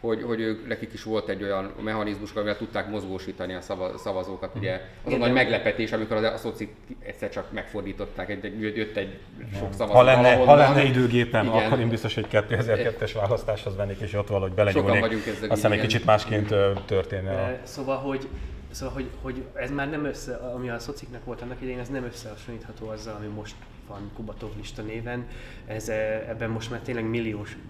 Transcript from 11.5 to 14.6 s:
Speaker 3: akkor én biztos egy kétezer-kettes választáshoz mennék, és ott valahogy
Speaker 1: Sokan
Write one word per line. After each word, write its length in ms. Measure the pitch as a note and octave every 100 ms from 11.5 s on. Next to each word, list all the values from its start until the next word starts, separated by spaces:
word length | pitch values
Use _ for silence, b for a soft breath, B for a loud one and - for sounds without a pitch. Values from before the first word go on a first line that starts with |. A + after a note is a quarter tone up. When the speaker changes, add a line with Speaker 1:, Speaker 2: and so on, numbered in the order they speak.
| A2+ A2
Speaker 3:
akkor 120 | B2
én 100 | A#2
biztos 280 | A2+ A2 -
egy 120 | G#2
kétezer-kettes 840 | G#2+ - A2 A2+ A2 A#2 A2 G#2+
választáshoz 640 | A2 G2 A2 - G#2 - F#2+
mennék, 220 | G2+ F#2+
és 140 | G#2
ott 140 | G2+ G2+
valahogy 220 | G2+ F#2+
Speaker 1:
Sokan 140 | F2+